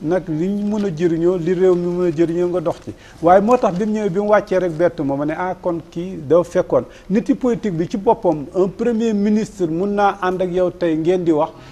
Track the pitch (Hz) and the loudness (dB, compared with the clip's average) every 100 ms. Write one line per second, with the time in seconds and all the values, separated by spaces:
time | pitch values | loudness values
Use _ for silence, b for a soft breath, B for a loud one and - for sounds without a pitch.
0 | 151 180 165 156 185 202 208 214 202 151 | -2 -2 -2 -4 -2 -2 -2 -2 -2 0
1 | 175 165 170 185 160 180 185 175 175 175 | 0 2 2 2 0 2 4 4 0 0
2 | 180 156 165 170 180 175 160 - - - | 0 0 0 0 -2 -2 -4 -6 -10 -16
3 | B B 165 196 208 247 214 175 214 214 | B B 4 6 6 2 2 0 -2 -2
4 | 208 180 208 208 202 185 180 156 175 165 | -2 -2 2 2 2 0 0 0 0 0
5 | 139 139 151 160 185 180 180 170 - 170 | -4 -2 -4 -4 -6 -6 -4 -6 -8 -10
6 | 185 175 139 165 165 185 175 139 120 B | -10 -8 2 2 2 -2 0 0 -2 B
7 | - 208 - 226 247 208 214 165 170 214 | -2 0 0 0 0 -2 -2 -4 -4 -2
8 | 214 - 180 151 131 185 190 - 233 220 | 0 2 0 -2 -2 -2 -2 -2 -2 0
9 | 226 208 208 214 208 - 170 165 202 202 | 0 0 2 0 -2 -4 -4 -2 -2 0
10 | 196 190 185 185 185 180 180 - 170 156 | 0 0 -2 -2 -2 0 -2 0 -2 0
11 | 160 185 170 151 156 B B | 0 2 2 2 0 B B